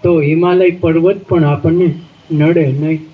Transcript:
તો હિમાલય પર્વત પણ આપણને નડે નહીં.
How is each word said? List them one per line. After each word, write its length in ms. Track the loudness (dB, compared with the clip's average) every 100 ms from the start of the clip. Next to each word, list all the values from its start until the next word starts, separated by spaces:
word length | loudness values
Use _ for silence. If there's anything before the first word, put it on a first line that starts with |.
તો 180 | 0 0
હિમાલય 560 | 0 0 2 2 2 0
પર્વત 480 | -2 2 0 -2 -2
પણ 160 | 0
આપણને 500 | 0 0 0 0 0 -2 -14 -20 -6
નડે 340 | -2 0 2 0
નહીં. 340 | -2 -2 -4 -8